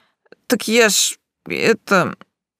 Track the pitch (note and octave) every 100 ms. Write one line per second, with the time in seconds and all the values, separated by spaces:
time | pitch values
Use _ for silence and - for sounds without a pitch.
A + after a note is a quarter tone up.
0 | _ _ _ - - A#3 - A3+ A3 F#3+
1 | - - _ _ - C#2+ A2 A3 - G3
2 | C#3+ - - _ _ _